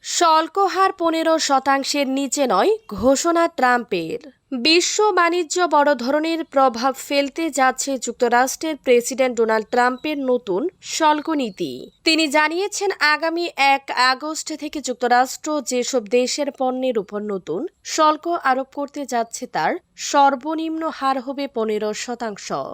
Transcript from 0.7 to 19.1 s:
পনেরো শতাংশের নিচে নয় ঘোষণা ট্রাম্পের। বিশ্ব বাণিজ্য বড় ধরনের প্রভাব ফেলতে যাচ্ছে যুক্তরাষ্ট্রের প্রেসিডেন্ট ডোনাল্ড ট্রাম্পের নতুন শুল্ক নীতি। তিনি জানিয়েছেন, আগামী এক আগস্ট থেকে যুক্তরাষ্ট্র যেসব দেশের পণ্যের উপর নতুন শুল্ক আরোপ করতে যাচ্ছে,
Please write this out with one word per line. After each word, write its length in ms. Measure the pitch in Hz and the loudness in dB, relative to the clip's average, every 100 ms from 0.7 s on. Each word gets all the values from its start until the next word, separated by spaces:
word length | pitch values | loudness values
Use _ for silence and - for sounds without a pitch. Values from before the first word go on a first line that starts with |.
| 330 381 | 2 0
পনেরো 460 | 381 330 320 320 320 | 2 0 2 2 2
শতাংশের 680 | 311 269 269 277 262 294 269 | 2 0 2 0 0 -2 0
নিচে 380 | 269 277 294 262 | 0 -2 0 2
নয় 300 | 190 285 427 - | 4 2 0 -4
ঘোষণা 600 | 196 240 269 339 339 339 | 0 2 4 2 2 0
ট্রাম্পের। 800 | 339 254 247 226 185 165 233 285 _ _ 262 | 2 2 2 0 -4 -4 -8 -10 _ _ -2
বিশ্ব 540 | 277 330 339 - 427 | 2 4 2 2 2
বাণিজ্য 560 | 370 339 349 320 359 349 | 4 2 0 -2 0 2
বড় 240 | 294 294 | 4 4
ধরনের 500 | 285 233 294 320 330 | 2 0 0 0 -2
প্রভাব 500 | - 269 269 240 262 | -2 2 2 2 -2
ফেলতে 560 | 254 - 285 277 - 330 | -4 -2 0 0 -2 -4
যাচ্ছে 480 | 277 262 247 - 269 | 2 0 0 -4 -4
যুক্তরাষ্ট্রের 800 | 240 226 240 240 262 - 320 302 | -6 -2 2 4 2 -2 -6 -4
প্রেসিডেন্ট 600 | - 240 240 254 262 233 | 4 2 2 0 0 2
ডোনাল্ড 300 | 226 220 208 | 2 2 0
ট্রাম্পের 520 | 240 247 254 311 294 | 2 2 0 -6 -4
নতুন 500 | 262 247 240 185 330 _ | 0 -2 0 -2 -2 _
শুল্ক 500 | - - 311 302 294 | -10 0 2 2 0
নীতি। 600 | 311 240 185 170 123 - _ | -2 -4 -4 -8 -8 -14 _
তিনি 240 | - 320 320 | 0 2 2
জানিয়েছেন, 600 | 294 302 330 392 - 392 381 | 2 2 0 -4 -2 -4 0
আগামী 480 | 294 302 330 330 339 - | 0 2 0 -2 -6 0
এক 340 | 277 277 269 | 2 2 0
আগস্ট 640 | - 254 262 294 311 - 311 | 0 2 0 -4 -8 -8 -8
থেকে 240 | 294 311 | -8 -8
যুক্তরাষ্ট্র 840 | 254 240 240 240 262 - 320 302 247 | -6 -2 2 4 2 -2 -4 -4 -2
যেসব 400 | 247 240 262 208 | -2 0 -2 0
দেশের 440 | 240 247 - 277 | 0 0 -2 -4
পণ্যের 480 | 262 262 254 262 226 | -2 -4 -2 -2 -2
উপর 240 | 190 208 | -4 -8
নতুন 440 | 208 196 - 165 330 _ | -6 -8 -6 -6 -6 _
শুল্ক 440 | - - 311 302 339 | -10 2 2 2 -2
আরোপ 380 | 339 269 254 262 | -2 -2 -2 -4
করতে 320 | - 285 294 | -8 -10 -8
যাচ্ছে, 400 | 269 | -6